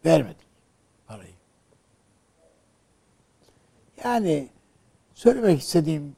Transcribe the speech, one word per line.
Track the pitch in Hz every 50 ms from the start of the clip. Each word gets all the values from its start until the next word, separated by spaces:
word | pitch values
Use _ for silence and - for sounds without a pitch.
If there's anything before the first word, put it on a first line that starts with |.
| _
Vermedik | 160 165 156 123 101 - _ _ _ _ _ _ _ _ _ _ _ _ _ _
parayı. | _ 107 107 90 87 90 90 _ _ _ _ _ _ _ _ _ _ _ _ _ _ _ _ _ _ _ _ _ _ _ _ _ _ _ _ _ _ _ _ _ _ _ _ _ _ _ _ _ _ _ _ _ _ _ _ _ _ _ - -
Yani | 247 247 233 214 180 156 143 135 127 _ _ _ _ _ _ _ _ _ _ _ _ _
söylemek | - - 233 247 262 233 202 170 143
istediğim | - - - 170 156 156 160 151 143 143 139